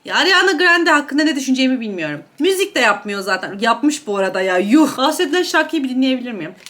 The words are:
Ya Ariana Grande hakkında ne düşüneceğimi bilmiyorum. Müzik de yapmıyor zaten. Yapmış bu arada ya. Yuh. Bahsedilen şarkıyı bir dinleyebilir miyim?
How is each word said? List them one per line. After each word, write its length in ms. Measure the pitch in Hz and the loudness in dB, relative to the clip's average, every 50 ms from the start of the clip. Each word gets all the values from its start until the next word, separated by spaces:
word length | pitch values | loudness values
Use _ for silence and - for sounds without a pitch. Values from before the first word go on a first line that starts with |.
| - | -10
Ya 120 | 190 185 | -4 -2
Ariana 360 | 233 - 370 392 359 370 381 | 0 2 4 4 4 4 4
Grande 380 | 339 294 359 339 339 349 330 339 | 2 4 4 4 4 4 4 4
hakkında 320 | 302 294 285 - 269 302 | 2 2 2 0 0 0
ne 140 | 311 311 262 | 2 2 0
düşüneceğimi 440 | 277 262 269 262 262 262 254 262 226 | -2 -2 -2 0 2 2 2 0 -2
bilmiyorum. 400 | 226 214 196 175 156 151 147 151 - _ _ - | -4 -6 -6 -6 -6 -6 -6 -8 -12 _ _ -2
Müzik 360 | 294 381 381 359 392 392 - | 0 0 2 0 0 -2 0
de 60 | 302 | 0
yapmıyor 400 | 247 214 - - - 208 202 196 | 2 2 0 0 -4 -8 -8 -6
zaten. 380 | 185 196 185 185 196 175 190 196 | -4 -4 -4 -4 -6 -8 -8 -2
Yapmış 460 | 226 226 233 226 285 302 - - - | 0 0 0 2 0 -2 -2 -2 -4
bu 120 | 214 196 196 | -4 -2 -2
arada 220 | 190 190 185 185 | -2 -2 -2 -2
ya. 180 | 190 190 180 180 | -2 0 0 0
Yuh. 380 | 196 202 247 311 302 - - | 2 4 4 4 4 4 2
Bahsedilen 460 | 254 269 302 311 339 359 277 320 359 | 0 -2 0 0 0 -2 -2 -2 -2
şarkıyı 420 | 349 359 - 320 311 311 330 320 269 | -2 0 0 -2 0 -2 -2 -4 -4
bir 40 | 254 | -4
dinleyebilir 440 | 254 262 269 262 262 240 233 247 | -2 0 0 0 0 -2 -4 -8
miyim? 220 | 226 185 151 - - - - | -10 -10 -10 -12 -14 -18 -20